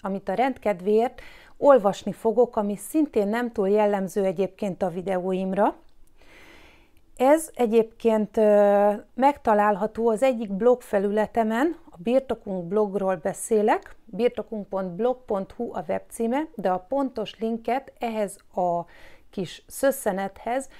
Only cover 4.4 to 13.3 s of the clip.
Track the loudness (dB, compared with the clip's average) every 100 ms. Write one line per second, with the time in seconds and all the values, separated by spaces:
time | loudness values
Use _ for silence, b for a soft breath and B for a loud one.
4.4 | -4 -4 -8 -4 -4 -4 -4 -4 -2 -4
5.4 | -2 0 0 0 -16 -20 -20 B B B
6.4 | B B B B B B _ 0 4 4
7.4 | 2 -4 2 2 0 0 0 0 0 2
8.4 | 4 6 6 4 2 0 -8 0 0 2
9.4 | 0 2 2 2 -2 -2 -2 2 0 0
10.4 | -4 0 2 2 0 -2 0 0 -2 0
11.4 | 0 0 0 -2 -12 -10 0 0 0 -8
12.4 | -6 -8 -2 0 0 -2 -2 -2 -4